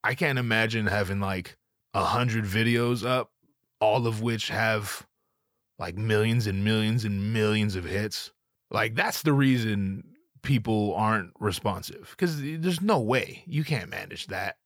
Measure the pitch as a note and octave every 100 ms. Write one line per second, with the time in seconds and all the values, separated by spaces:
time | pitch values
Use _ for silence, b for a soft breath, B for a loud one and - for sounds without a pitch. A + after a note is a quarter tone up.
0 | G#2+ B2+ D#3+ C3 A#2+ A2+ A2+ A2+ G#2+ G#2
1 | F#2+ G2 G2 F#2+ F2+ - _ _ _ F#2+
2 | - A#2+ B2 A2+ G2+ G2+ A2+ A#2 A#2+ B2
3 | A#2 B2+ A#2+ _ _ _ _ _ G#2+ G#2+
4 | A#2 G#2+ A#2 A2+ - A2 A2+ A2 G#2 -
5 | - _ _ _ _ _ _ _ F2 F2+
6 | A2 G#2 A2 A#2+ G#2+ F#2+ G#2 A2 A2 A#2+
7 | G#2+ G2 G#2 A2+ G#2+ G#2+ G#2 F#2 E2+ G2
8 | G#2+ - - _ _ _ _ G#2+ A2 A2+
9 | G#3+ - D#3 C#3 C3+ B2+ A2 G2+ G2 G2
10 | - - _ - - C3 A2 G#2+ G#2 F2
11 | G#2+ A2 F2 _ G#2 F2+ G#2+ F2 - -
12 | - - F3+ D3+ C#3 D#3+ F3 E3+ G3 F#3
13 | G#2+ - - - - D3+ D#3 C#3 F#2 -
14 | F#2+ G2+ - F#2 G2 -